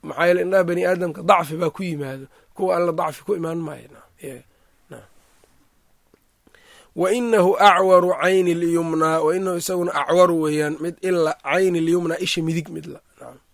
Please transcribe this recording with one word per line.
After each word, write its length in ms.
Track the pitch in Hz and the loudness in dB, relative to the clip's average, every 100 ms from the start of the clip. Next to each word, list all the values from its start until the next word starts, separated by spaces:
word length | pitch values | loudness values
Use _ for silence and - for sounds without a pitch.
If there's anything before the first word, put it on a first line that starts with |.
Maxaa 220 | 156 - 170 | -10 0 2
yeelay, 180 | 180 | 2
indhaha 200 | 180 190 | 2 0
bani 180 | 175 175 | 2 0
aadamka 360 | 180 185 175 175 | 0 0 -4 -4
dacfi 320 | 165 190 156 156 | 2 2 2 -4
baa 140 | 170 | -6
ku 120 | - | -4
yimaado, 440 | 185 151 139 135 135 _ _ | -8 -6 -8 -10 -16 _ _
kuwa 220 | - 185 175 | -6 -2 0
Alla 160 | 175 | 0
dacfi 280 | 160 160 147 | -2 -6 -6
ku 80 | - | -6
imaan 240 | - 160 165 | -4 -4 -6
maayo. 300 | 160 151 - | -8 -12 -20
Naam. 200 | - _ _ | -20 _ _
Yeah. 220 | 165 123 _ _ _ _ _ | -16 -16 _ _ _ _ _
Naam. 180 | - - _ _ _ _ _ _ _ _ _ _ _ _ _ _ _ _ - _ - | -20 -20 _ _ _ _ _ _ _ _ _ _ _ _ _ _ _ _ -20 _ -4
"Wa 100 | 185 | 0
innahu 380 | 233 240 220 180 190 | 0 2 4 4 6
acwaru 540 | 202 180 190 185 180 151 | 6 6 6 6 4 0
cayni 340 | 170 190 180 | 2 2 2
lyumnaa," 640 | 170 170 170 165 160 160 160 | 0 0 0 0 0 0 2
wa 100 | 156 | 0
innahu 240 | 180 190 175 | 0 -2 -4
isaguna 360 | 170 180 175 | -4 -4 -2
acwaru 400 | 143 139 175 180 165 | -4 0 4 4 4
weeyaan, 340 | 156 151 151 151 | 0 0 -2 -4
mid 160 | 170 165 | -8 -6
ila 320 | 185 180 156 - | -2 0 0 -2
cayni 380 | 135 170 190 170 | -2 0 2 0
lyumnaa, 380 | 160 175 165 - | 0 0 0 -4
isha 200 | 185 - | -4 -4
midig 260 | 160 165 156 | -2 -4 -6
mid 180 | 160 156 | -14 -14
la. 140 | - _ _ | -18 _ _
Naam. 200 | - - _ | -20 -20 _